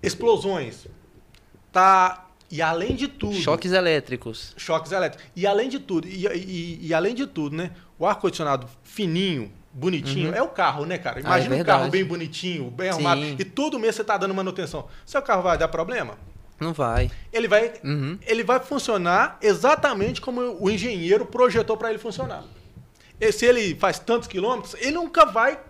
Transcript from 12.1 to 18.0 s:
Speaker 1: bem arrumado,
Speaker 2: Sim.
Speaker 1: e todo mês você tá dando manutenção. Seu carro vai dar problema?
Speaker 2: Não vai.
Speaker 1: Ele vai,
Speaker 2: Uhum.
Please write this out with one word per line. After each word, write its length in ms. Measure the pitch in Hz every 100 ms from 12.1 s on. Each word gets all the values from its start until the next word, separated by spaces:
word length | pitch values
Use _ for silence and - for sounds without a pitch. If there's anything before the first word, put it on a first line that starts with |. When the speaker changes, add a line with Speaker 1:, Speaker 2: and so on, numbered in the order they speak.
| 170 160 - 180 170 123
Speaker 1:
bem 200 | 120 185
arrumado, 320 | 170 165 170
Speaker 2:
Sim. 140 | 151 135
Speaker 1:
e 40 | 190
todo 340 | - 302 277
mês 160 | 220 214
você 80 |
tá 140 | 214 175
dando 160 | 190
manutenção. 540 | 190 185 185 165 156 - - -
Seu 160 | 285
carro 200 | 269 202
vai 160 | 180 160
dar 100 | 165
problema? 460 | 165 170 247 127 104 - - - -
Speaker 2:
Não 140 | 156
vai. 360 | 156 123 117 - - -
Speaker 1:
Ele 160 | 233 226
vai, 260 | 208 226 -
Speaker 2:
Uhum. 360 | - 147